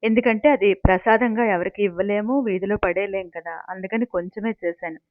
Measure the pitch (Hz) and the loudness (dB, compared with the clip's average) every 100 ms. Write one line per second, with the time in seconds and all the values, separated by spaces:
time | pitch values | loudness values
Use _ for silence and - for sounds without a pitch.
0 | 220 226 247 220 202 190 202 190 - 185 | 2 2 2 2 4 4 4 4 4 2
1 | 233 220 240 220 233 185 185 190 202 175 | 4 2 2 0 0 0 -2 -2 -2 0
2 | 196 208 214 269 240 185 196 208 185 175 | -2 0 0 -2 0 -2 -2 -2 0 -2
3 | 202 196 180 170 170 165 - 185 185 226 | -2 -4 -8 -12 -10 -12 -12 -12 -6 -4
4 | 247 185 175 - 208 214 175 170 175 160 | -2 -4 -6 -6 -6 -4 -6 -6 -10 -12
5 | _ | _